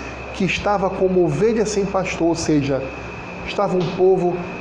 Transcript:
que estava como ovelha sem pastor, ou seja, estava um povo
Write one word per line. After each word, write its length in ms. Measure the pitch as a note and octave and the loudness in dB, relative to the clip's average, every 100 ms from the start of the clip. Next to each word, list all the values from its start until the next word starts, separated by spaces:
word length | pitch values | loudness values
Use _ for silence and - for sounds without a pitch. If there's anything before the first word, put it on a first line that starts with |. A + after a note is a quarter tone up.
| - - - | -10 -12 -10
que 100 | - | -2
estava 460 | F#3 - G#3 G3+ F#3 | -2 0 0 0 0
como 340 | F#3+ F#3 F3+ | 0 2 4
ovelha 420 | E3+ C#3+ A3 A#3 G3 | 2 2 2 2 0
sem 200 | G3 G3 | 0 0
pastor, 420 | F#3+ F#3 - E3+ | -2 -2 0 0
ou 80 | E3 | 2
seja, 480 | - D3+ C3+ C3 - - - - - - - | 2 2 2 0 -2 -8 -12 -12 -12 -10 -6
estava 300 | - G3 F3+ | -2 0 0
um 180 | E3+ F3+ | 0 2
povo 400 | F#3 F3+ F3 F3+ - - | 4 4 2 -2 -6 -10